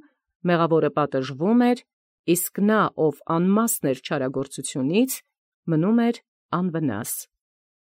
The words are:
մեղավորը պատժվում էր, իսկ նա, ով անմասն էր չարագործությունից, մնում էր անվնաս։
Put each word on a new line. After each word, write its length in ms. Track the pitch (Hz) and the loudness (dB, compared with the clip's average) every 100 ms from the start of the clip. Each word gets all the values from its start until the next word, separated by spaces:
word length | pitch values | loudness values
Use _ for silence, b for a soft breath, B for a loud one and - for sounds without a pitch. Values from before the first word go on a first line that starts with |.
| b b _ _ | b b _ _
մեղավորը 460 | 180 170 165 160 147 | 0 0 2 2 2
պատժվում 720 | 156 143 135 131 135 180 240 | 0 -2 -2 -4 -4 0 2
էր, 220 | 247 247 - _ _ _ - | 2 0 -6 _ _ _ -2
իսկ 340 | 170 - - | 0 -2 0
նա, 180 | 202 214 170 | 2 2 0
ով 260 | - 156 139 - | 0 0 0 -4
անմասն 640 | 165 180 202 226 - 147 | 0 2 2 0 -2 -2
էր 100 | 127 | -4
չարագործությունից, 1160 | - 151 131 135 135 - 131 143 131 190 262 - - _ _ _ - | -4 -4 -2 -4 -6 -8 -8 -4 0 2 0 -2 -12 _ _ _ -2
մնում 340 | 156 180 233 | 0 2 2
էր 200 | 233 233 _ _ _ | 2 -2 _ _ _
անվնաս։ 640 | 175 185 160 151 104 117 - - _ _ _ _ _ | -4 -2 -2 -2 -4 -6 -10 -12 _ _ _ _ _